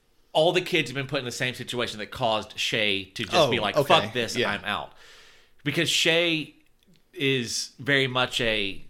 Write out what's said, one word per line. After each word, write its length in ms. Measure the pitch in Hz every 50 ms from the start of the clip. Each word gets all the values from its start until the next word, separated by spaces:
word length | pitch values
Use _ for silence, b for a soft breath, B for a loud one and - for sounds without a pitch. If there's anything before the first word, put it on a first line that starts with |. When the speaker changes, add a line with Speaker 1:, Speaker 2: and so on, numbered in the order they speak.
| _ _ _ _ _ _ -
Speaker 1:
all 200 | 165 156 180 180
the 80 | 185
kids 300 | 180 - 175 160 147 120
have 40 | 127
been 100 | 139 135
put 140 | 131 147 139
in 40 | 127
the 60 | 120 -
same 220 | - 135 127 120
situation 440 | - 120 - - 120 117 98 110 107
that 100 | 104 -
caused 480 | - - 127 113 110 107 101 - - -
Shay 460 | - - - 117 107 104 98 98 95
to 200 | - - - -
just 100 | - -
Speaker 2:
Oh, 140 | 175 151 127
Speaker 1:
be 100 | 117 113
like, 160 | 107 101 -
Speaker 2:
okay. 240 | 151 139 - 175 151
Speaker 1:
"Fuck 120 | 104 107 -
this, 240 | 123 117 104 110
Speaker 2:
Yeah. 140 | 120 113 143
Speaker 1:
I'm 140 | 104 98 -
out." 280 | 104 101 85 69 - - b b b b b b b b b b b b b b
Because 240 | 143 143 170 160 131
Shay 680 | - - - 175 160 165 175 170 160 156 139 - - _ _ _ _ _ _ _ - _ _ _ -
is 580 | 180 143 135 135 131 117 107 - - - - - -
very 280 | 131 139 143 135 135 127
much 320 | 123 127 127 123 - -
a, 440 | 123 113 110 107 101 98 95 - - -